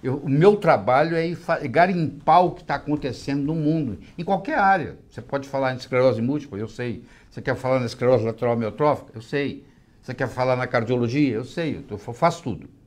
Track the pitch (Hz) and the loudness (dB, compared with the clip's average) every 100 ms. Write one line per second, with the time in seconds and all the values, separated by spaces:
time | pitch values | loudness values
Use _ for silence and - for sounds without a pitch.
0 | 131 143 - 139 185 208 170 127 98 131 | -4 -4 0 6 6 6 4 4 4 2
1 | 160 170 165 170 - 214 143 117 180 180 | 4 0 -2 -6 -4 -2 0 2 4 2
2 | 156 - - 165 180 - - 139 - 147 | -2 -2 4 4 4 -2 -8 -6 -2 -4
3 | 143 113 - 143 143 165 147 160 135 98 | -4 -6 -4 -2 -2 0 0 0 -2 -8
4 | - - 170 196 196 302 196 190 113 69 | -14 -10 -4 -2 -2 2 4 4 0 -10
5 | - - - 139 135 135 131 127 - 127 | -18 -18 -6 -8 -4 -2 -2 -2 -2 2
6 | 127 113 120 147 - 98 110 - 123 101 | 4 4 -2 -2 -6 -8 -10 -6 -8 -8
7 | - - _ - 110 123 127 131 117 - | -12 -20 _ -8 -4 -2 0 0 -2 0
8 | 123 127 113 113 123 117 110 110 151 135 | 2 2 2 -2 -2 0 -2 0 0 0
9 | - 113 - 143 139 - - _ _ _ | -6 -18 -8 -4 -4 -8 -18 _ _ _
10 | - 120 131 127 127 127 123 123 113 123 | -16 -6 -6 -2 0 0 0 -2 0 0
11 | 120 135 143 110 113 - - 92 - 104 | 0 2 2 0 -6 -6 -6 -6 -10 -12
12 | - 117 170 170 131 92 - _ | -12 0 0 0 -8 -8 -12 _